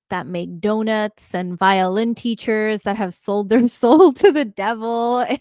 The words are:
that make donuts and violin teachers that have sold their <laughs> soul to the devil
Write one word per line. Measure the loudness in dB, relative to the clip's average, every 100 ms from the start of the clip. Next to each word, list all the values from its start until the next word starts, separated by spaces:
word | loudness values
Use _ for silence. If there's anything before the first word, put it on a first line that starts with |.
| _
that | -8 -6
make | -8 -8 -6
donuts | -2 -2 0 -2 -2 -8 -10 -8
and | -6 0
violin | 2 2 2 0 -2 -4
teachers | -4 -6 -4 -2 -2 -4
that | -4 -4
have | -6
sold | -8 -4 -4 0
their | 2 2
<laughs> |
soul | 2 4 6 6
to | 6 4
the | 4 -2
devil | -4 -4 -4 -4 -2 -2 -2 -2 -2